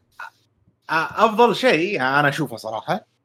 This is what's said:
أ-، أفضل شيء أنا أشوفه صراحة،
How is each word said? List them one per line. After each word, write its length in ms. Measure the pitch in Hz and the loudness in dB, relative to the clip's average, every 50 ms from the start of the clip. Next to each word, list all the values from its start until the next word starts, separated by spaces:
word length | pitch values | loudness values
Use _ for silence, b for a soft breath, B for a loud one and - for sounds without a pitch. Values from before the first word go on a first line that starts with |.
| _ _ _ - | _ _ _ -20
أ-، 1080 | - - _ _ _ _ _ _ _ _ _ _ _ - 151 165 156 - - - 208 | -20 -20 _ _ _ _ _ _ _ _ _ _ _ -4 -4 -2 -4 -4 0 2 2
أفضل 300 | 226 208 214 240 226 175 | 2 4 4 4 4 2
شيء 460 | - 262 254 185 156 170 202 202 143 | 2 2 2 2 2 0 -2 -2 -2
أنا 280 | 127 131 135 147 147 139 | 0 0 2 2 2 2
أشوفه 260 | 147 156 147 123 117 | 0 -2 -4 -6 -8
صراحة، 520 | 107 - 110 110 107 - 151 170 208 - _ _ _ | -10 -10 -10 -10 -8 -6 -6 -6 -6 -8 _ _ _